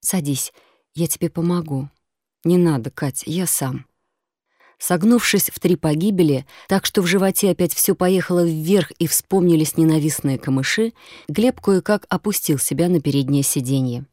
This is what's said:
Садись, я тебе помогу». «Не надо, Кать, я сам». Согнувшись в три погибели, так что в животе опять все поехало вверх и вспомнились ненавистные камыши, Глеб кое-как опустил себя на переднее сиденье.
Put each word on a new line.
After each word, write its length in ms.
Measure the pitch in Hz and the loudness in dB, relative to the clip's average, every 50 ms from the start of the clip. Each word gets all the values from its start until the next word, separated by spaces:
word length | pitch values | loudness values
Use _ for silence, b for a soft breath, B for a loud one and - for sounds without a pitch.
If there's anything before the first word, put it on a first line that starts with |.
Садись, 520 | - - - 190 151 143 143 127 - - b b b b b b b b _ | -6 -2 -2 -2 -2 -2 -4 -4 -4 -8 b b b b b b b b _
я 140 | 151 170 156 | -4 -4 -4
тебе 240 | - - - 165 | -2 -4 -4 -4
помогу». 580 | _ 175 165 175 175 175 170 160 143 135 135 143 _ _ _ _ _ _ _ _ _ _ _ | _ -2 -2 0 -2 -2 -4 -4 -6 -6 -8 -8 _ _ _ _ _ _ _ _ _ _ _
«Не 120 | 165 175 180 | 2 4 4
надо, 320 | 175 170 156 135 110 127 | 4 4 2 0 -4 -6
Кать, 340 | - - - 143 127 - - | -10 -6 -6 -6 -6 -6 -8
я 200 | - 151 175 185 | -6 -6 -4 -4
сам». 400 | 160 - - 143 131 127 131 131 _ _ _ _ _ _ _ _ _ _ _ _ b b b b b b b | -2 -2 -4 -4 -4 -6 -8 -12 _ _ _ _ _ _ _ _ _ _ _ _ b b b b b b b
Согнувшись 720 | - - 180 175 165 220 240 240 - - - 202 - - | -4 -2 0 2 4 4 4 4 2 2 0 0 0 -2
в 100 | - - | -6 -2
три 160 | - 170 175 | 0 0 0
погибели, 720 | 151 - 160 151 156 175 208 208 180 180 156 143 131 131 B B B B B | 2 2 0 0 0 0 0 2 2 2 2 2 0 -4 B B B B B
так 160 | 190 196 - | -2 -2 -2
что 160 | - - - | 0 -2 0
в 40 | 190 | 0
животе 460 | 175 175 196 185 190 190 - - 202 | 2 2 2 2 2 0 2 2 0
опять 220 | 180 - 180 170 - | 2 2 0 -2 -2
все 220 | - - - 190 | -2 0 0 0
поехало 500 | - 185 180 190 185 170 - 180 175 175 | 2 2 2 2 2 0 0 0 2 2
вверх 460 | 170 160 156 156 160 196 202 165 - | 2 0 -2 0 2 2 2 2 0
и 160 | - _ 170 160 | -4 _ -4 -2
вспомнились 680 | - - - _ - 196 175 180 170 156 156 151 - | -2 -4 -4 _ 0 2 4 4 4 4 2 0 2
ненавистные 640 | - 165 160 156 156 147 156 147 - - 139 135 123 | 2 2 4 4 2 2 0 -2 -2 -2 -2 -2 -2
камыши, 540 | - - 135 135 135 - - - 220 226 B B B B B B B B | -2 -2 -2 -2 0 -2 -2 -2 -2 -2 B B B B B B B B
Глеб 320 | 151 - 214 254 254 - | -2 0 2 2 0 0
кое-как 460 | - - 196 185 - - 208 208 - - | 0 0 2 2 2 0 -2 -2 0 -4
опустил 500 | - 185 _ 208 202 - - - 156 135 | -6 -4 _ -4 -6 -4 -2 -2 -2 0
себя 300 | - - 151 135 165 180 | 0 -4 -2 -2 0 0
на 140 | 180 165 | 0 0
переднее 420 | 143 147 135 139 135 127 143 143 139 | 0 0 0 0 0 0 0 0 0
сиденье. 640 | - - 139 127 123 139 135 131 127 120 123 139 _ | 0 -2 -4 -2 -2 -2 -2 -2 -2 -4 -8 -12 _